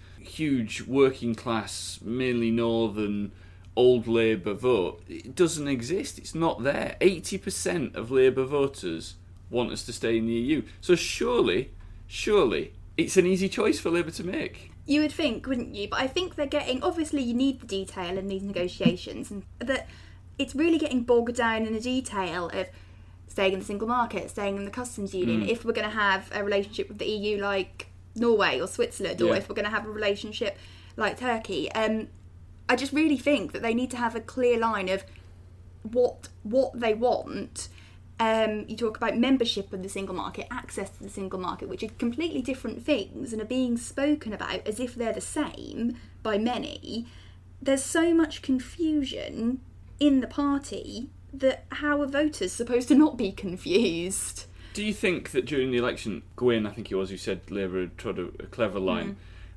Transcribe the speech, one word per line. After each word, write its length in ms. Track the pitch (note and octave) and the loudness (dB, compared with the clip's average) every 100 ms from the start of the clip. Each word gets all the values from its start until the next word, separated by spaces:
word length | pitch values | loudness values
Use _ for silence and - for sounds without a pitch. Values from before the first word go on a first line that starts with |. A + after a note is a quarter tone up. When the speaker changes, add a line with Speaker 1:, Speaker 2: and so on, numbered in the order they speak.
| - - | -20 -18
Speaker 1:
huge 600 | - - D#3 C3+ A2 - | -16 -4 0 2 0 -4
working 520 | A#2+ C3 C3+ C3 A#2 A2 | -2 6 6 4 -4 -2
class, 640 | - A2+ G#2 - - - | -2 -2 -2 -8 -8 -10
mainly 500 | - A#2+ C3 A#2+ A#2 | -6 -2 0 2 2
northern 800 | A2+ A#2 A2+ A2+ G2+ G#2 G#2 G2+ - - - - - | 2 2 2 2 0 -2 -2 -4 -10 -20 -20 -8 6
old 320 | B2+ B2 A2+ | 8 8 4
Labour 460 | A2+ A2+ G#2+ F2 | 4 4 2 0
vote, 480 | G2 B2+ A#2 F2 - - | 0 4 4 2 -2 -12
it 280 | E2 - - | -14 -12 2
doesn't 320 | E3+ D#3 C#3+ | 2 2 -2
exist. 500 | C3+ A#2 F#3 B3 - | -2 -2 -4 -4 -10
It's 180 | - D#3+ | -8 0
not 280 | E3 - | 0 0
there. 340 | B2 C#3+ - - | 0 0 -2 2
Eighty 360 | F3+ F3+ - F#3+ | 2 4 -4 -6
percent 580 | - - - F3+ B2+ - | -6 -4 -2 0 -2 -4
of 160 | A2+ | 0
Labour 320 | C3 C3 C3 C3 | 6 6 6 0
voters 720 | C#3+ C#3 - F#2 E2 - - - - - | 2 0 -2 -6 -6 -8 -14 -18 -20 -4
want 220 | A2+ B2 | -2 -2
us 120 | G#2+ - | -4 -8
to 80 | |
stay 240 | A#2 A#2 A#2 | -4 0 2
in 80 | A2+ | 2
the 60 | |
E 60 | A#2 | 0
U. 220 | A#2+ D3+ - - | 2 0 0 -10
So 140 | - F3 | 2 4
surely, 760 | - - A#3 A#3+ C#3 F2+ C3+ - - - - | 4 -2 0 4 4 4 -2 -10 -16 -18 -14
surely, 640 | - - G#3 C#3 D#2+ - - - - | -6 4 6 6 2 -4 -10 -12 -2
it's 200 | E3 G3 | 2 4
an 80 | F3 | 6
easy 240 | F#3+ F#3+ | 4 2
choice 300 | - G#3+ - | 0 0 2
for 100 | - | 2
Labour 220 | E3+ D#3+ | 0 0
to 120 | - | -4
make. 480 | E3+ B3+ - - - - - | -6 -4 -6 -10 -18 -18 0
Speaker 2:
You 160 | D4 | 2
would 100 | D4+ | 2
think, 340 | - D4+ A3 - | 0 -2 -2 -4
wouldn't 280 | C4 - - | -4 -4 -6
you? 120 | G3+ | -4
But 120 | - | -2
I 60 | C4 | -2
think 280 | D4+ F4+ - | -2 -4 -4
they're 100 | C#4+ | -2
getting, 340 | D4 - B3+ | 0 0 -2
obviously 380 | F4+ E4+ D4+ D4 | 0 -2 -2 0
you 120 | A#3+ | 0
need 280 | A#3 C4+ C4 | 2 2 0
the 60 | - | -4
detail 500 | G3 F#3+ - F3 F#3 | -6 -6 -6 -4 -4
in 100 | F#3+ | -4
these 140 | F#3+ | -6
negotiations, 840 | G3 F#3 F3+ - G3 F3+ - - - | -4 -2 -2 4 2 2 -6 -10 -10
and 120 | G3+ - - | -10 -14 -12
that 280 | A#3+ C4 - - - - - - | -4 -4 -4 -16 -20 -20 -20 -6
it's 160 | C4+ C4 | -6 0
really 220 | E4 E4 | 2 4
getting 260 | D4+ B3+ | 2 0
bogged 320 | A#3 A#3+ A#3 A#3+ | 4 4 4 0
down 300 | A#3 A3 A3 | 0 2 0
in 60 | |
the 60 | A3 | -2
detail 680 | A#3+ B3+ C4 G#3 F3+ E3+ E3+ | 0 -2 -2 -4 -2 -2 -4
of 180 | F#3+ F#3 - - - - - - | -4 -6 -8 -20 -20 -20 -20 -10
staying 260 | - F#3+ | 2 2
in 60 | F#3+ | 2
the 60 | G3+ | -4
single 220 | G3+ A3 | -4 0
market, 420 | B3 A#3 G#3+ - | 0 0 -2 -6
staying 240 | - G3+ G3 | -4 -4 -4
in 80 | G3+ | -6
the 60 | |
customs 420 | A3 B3 - G3 | -8 -8 -6 -6
union, 280 | - - A3+ | -2 0 0
Speaker 1:
Mm. 60 | - | 2
Speaker 2:
if 140 | A3+ | -2
we're 100 | A3+ | 0
gonna 160 | A3+ G#3 | -2 -2
have 380 | A3 G3+ F#3+ G3 | 0 2 2 0
a 100 | - | -4
relationship 440 | G3+ G3+ G3+ - - | 0 0 0 -4 -6
with 80 | G#3 | -4
the 120 | F#3 | -4
E 60 | G#3+ G#3 | -2 0
U 40 | G3+ | 0
like 500 | G3+ G3 F#3 - - - - - | 0 0 -2 -8 -16 -16 -14 0
Norway 440 | A#3 A3 F3+ B2+ | 4 6 4 2
or 80 | F3+ | -2
Switzerland, 540 | - A#3 - F#3 - | 0 -2 0 -4 2
or 60 | A3+ | 4
Speaker 1:
Yeah. 60 | G3+ | 4
Speaker 2:
if 120 | G3 | 0
we're 80 | G3+ | -4
gonna 140 | G#3 | -2
have 160 | A3 G#3+ | -2 -4
a 60 | |
relationship 640 | G#3+ G#3 G3+ G#3+ G#3 G#3+ - - - - - | -2 0 0 -4 -4 -4 -4 -14 -20 -18 -2
like 200 | G#3+ G#3 | -2 0
Turkey. 520 | B3+ A3+ A3+ F3 - | -2 -2 -2 -4 -2
Um, 340 | - A3 A3 G#3+ - - - - - - | 0 2 2 -2 -12 -20 -20 -20 -20 -2
I 80 | B3 | 0
just 160 | C4 | 2
really 240 | C#4 D#4+ C4+ | 2 4 4
think 340 | C#4+ C#4+ E3+ | 4 2 2
that 80 | C4 | -4
they 120 | A3+ | 0
need 180 | A3+ B3 | 0 -2
to 60 | B3 | -2
have 180 | A#3+ A#3 | -2 -2
a 40 | |
clear 380 | A3 - B3 A#3+ | -8 2 4 4
line 320 | A3+ G#3+ F#3 | 2 0 0
of 140 | F#3+ - - - - - - - - | -2 -4 -18 -20 -20 -20 -20 -20 -14
what, 460 | G#3+ A#3 B3 - - - | -4 2 2 2 -16 -14
what 360 | G#3+ A#3+ C4 A#3 | 0 2 2 2
they 140 | A#3 | 0
want. 760 | G#3+ B3 - - - - - - - - - - - | 4 4 2 -2 -8 -8 -10 -14 -14 -20 -20 -20 0
Um, 460 | A3+ A3 A3 G#3+ G#3 | 2 4 2 0 -6
you 80 | A3+ | -2
talk 220 | A#3 A3 | -2 0
about 200 | A3+ A3+ | -2 2
membership 540 | B3+ C4+ A#3 - F#3+ | 4 6 4 0 -4
of 100 | G3 | -8
the 60 | F#3 | -6
single 240 | G3 G3 F3+ | -6 -6 -6
market, 320 | G2 F3+ - | -6 -8 -8
access 380 | B3 - - G3 | -10 -8 -8 -8
to 140 | - | -8
the 60 | G3+ | -12
single 300 | G3+ F#3+ F#3 | -8 -6 -6
market, 300 | F3+ F#3 - | -6 -6 -6
which 140 | - | -6
are 40 | A3+ - | -8 -2
completely 420 | A#3+ A#3+ E4 D#4 | -2 0 -2 -2
different 420 | A#3+ C4 A3+ - A#3+ | -4 -4 -4 -8 2
things 460 | C#4 F#3+ - - | 2 2 -8 -6
and 100 | A3 | -6
are 40 | G#3+ | -2
being 320 | B3+ B3+ A#3 | 0 2 0
spoken 560 | - - C#4+ D4 A3 | -2 0 2 2 0
about 340 | G#3 - - - | -6 -4 -4 -4
as 120 | G#3 | -4
if 140 | B3 A#3+ | -4 -4
they're 180 | A#3 | -4
the 80 | G#3 | -4
same 720 | - - C4+ - A#1+ - A#3 A#3+ - - | -4 -4 -4 -4 -10 -4 -2 -4 -12 -8
by 160 | A3 G#3 | 0 2
many. 680 | A3 A#3 - - - A3 A#3 - - - - - | 2 0 -4 -8 -8 -8 -8 -14 -20 -20 -20 -6
There's 220 | - C4+ | 2 2
so 300 | - E4+ E4+ | 4 4 6
much 280 | E4 D#4 - | 6 4 0
confusion 1200 | - B3+ B3+ - D#4+ D4+ C4+ - - - A3+ C4 - - - - | 0 0 0 -2 2 2 0 -4 -6 -2 -2 -2 -6 -20 -20 2
in 180 | D4 C4+ | 6 6
the 80 | A#3 | 2
party 800 | - C#4+ C#4 C#4 G3+ - G3+ C4+ - - | 0 2 2 -2 -10 -8 -10 -10 -14 -16
that 320 | C4+ C4+ B3+ - | 2 2 2 -6
how 280 | - D4 D4 | -4 2 2
are 60 | C#4+ | 2
voters 440 | C#4 D4+ D4 F#3 | 2 2 2 -4
supposed 360 | - A#3 B3 B3 | -2 0 0 6
to 60 | C#4 | 8
not 220 | D4+ - | 8 6
be 140 | G3+ | -2
confused? 1120 | - G3 F3+ - F#3 A#3 E3 F3 G3 - - - - - | -2 -8 -6 2 4 4 2 -2 -4 -6 -8 -14 -16 -14
Speaker 1:
Do 100 | - | -6
you 100 | G#3+ | -4
think 380 | G#3 G#3 E3 - | 0 0 0 0
that 140 | D3 A#2+ | -2 0
during 260 | D3 C3 | 0 2
the 60 | B2 | 2
election, 460 | A#2+ - A2+ F2+ - - | 0 -2 -6 -8 -10 0
Gwynne, 300 | B2 A#2 G#2+ | 2 4 0
I 60 | |
think 200 | G#2 G2 | -6 -4
it 40 | F#2+ | -2
was, 140 | F#2+ | -2
who 80 | F#2+ | -4
said 320 | - F#2 - | -4 -4 -4
Labour 320 | G2 F#2+ F#2 | -4 -2 -2
had 160 | F2+ - | -4 -6
trod 220 | A2 F2+ | -6 -6
a, 40 | F2 - | -6 -8
a 80 | - | -14
clever 320 | - A2 F#2+ | -2 -2 0
line? 320 | F#2+ F2 - | 0 0 -2
Speaker 2:
Mm. 40 | G3+ - - - | -8 -14 -18 -16